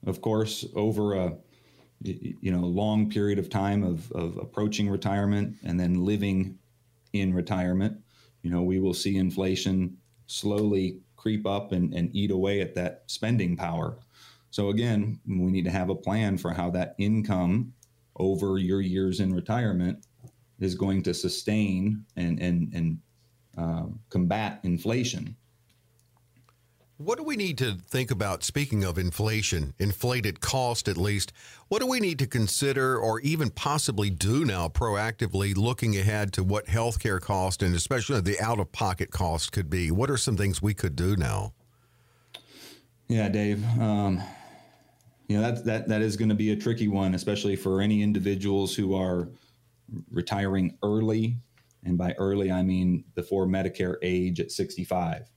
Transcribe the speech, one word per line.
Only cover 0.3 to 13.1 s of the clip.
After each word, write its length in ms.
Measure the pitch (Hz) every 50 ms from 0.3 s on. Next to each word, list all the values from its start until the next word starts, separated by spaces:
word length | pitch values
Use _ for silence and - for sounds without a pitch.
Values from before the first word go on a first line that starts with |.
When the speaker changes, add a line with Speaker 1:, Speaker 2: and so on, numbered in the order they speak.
| 110 107 110 107 - - - - -
Speaker 1:
over 380 | - 104 110 107 104 104 104 101
a, 120 | 95 92 90 80 80 - _ _ _ _ _ _ _ - _ _ _ -
y-, 140 | 95 92 - -
y-, 120 | - - -
you 120 | - 92 90
know, 80 | 87
long 500 | 87 87 87 95 104 110 107 107 107 107
period 300 | - 110 101 104 101 101
of 100 | 90 -
time 320 | - 104 98 101 101 104 101
of, 300 | 90 87 80 - - -
of 240 | - 85 85 87
approaching 520 | - - - - - 104 107 104 - 104 101
retirement 680 | 98 87 - 101 98 101 101 101 104 101 104 107 - - -
and 160 | - 85 90
then 240 | 90 87 90 90 90
living 540 | 98 107 101 101 101 95 95 95 95 92 - _ _ _ _ _ _ _ _ _ _ _
in 220 | 101 98 95 92
retirement, 640 | 90 87 - 92 92 90 90 90 92 98 110 107 - - _ _ _ - _ _ _ _
you 80 | 85
know, 120 | 87 87 90
we 160 | 90 92 95
will 160 | 95 95 90
see 220 | - - 98 98
inflation 800 | 98 95 92 85 98 95 95 95 92 - 98 95 95 92 90 92 - _ _ _ _ - _
slowly 720 | - - - 104 101 104 107 104 101 95 95 92 90 - - _ _
creep 300 | - - 110 107 104 107
up 260 | 104 98 101 101 - 98
and, 200 | 90 90 85 80
and 200 | 87 85 85 -
eat 160 | 101 101 98
away 300 | 98 92 92 98 101 101
at 160 | 95 85 -
that 260 | 90 90 90 90 - _
spending 500 | -